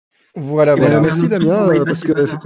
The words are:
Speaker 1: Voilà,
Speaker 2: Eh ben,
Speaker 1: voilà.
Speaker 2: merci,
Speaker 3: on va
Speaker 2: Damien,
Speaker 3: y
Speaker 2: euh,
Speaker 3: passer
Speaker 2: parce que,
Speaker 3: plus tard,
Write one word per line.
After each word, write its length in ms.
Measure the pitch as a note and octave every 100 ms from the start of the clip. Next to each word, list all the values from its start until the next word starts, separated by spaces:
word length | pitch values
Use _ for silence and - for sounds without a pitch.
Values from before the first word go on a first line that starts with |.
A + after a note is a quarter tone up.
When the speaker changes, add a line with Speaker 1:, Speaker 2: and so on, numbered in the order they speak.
| _ _ _ -
Speaker 1:
Voilà, 380 | C#3 D3+ D3+ C#3
Speaker 2:
Eh 40 |
ben, 60 | C#3+
Speaker 1:
voilà. 140 | D3
Speaker 2:
merci, 220 | D#3 D#3+
Speaker 3:
on 40 | E3
va 100 | G3+
Speaker 2:
Damien, 360 | D#3+ G3+ G3
Speaker 3:
y 40 | D#3
Speaker 2:
euh, 60 |
Speaker 3:
passer 0 |
Speaker 2:
parce 200 | D3+ D#3+
que, 80 | D#3
Speaker 3:
plus 140 | D3 C#3+
tard, 140 | D3+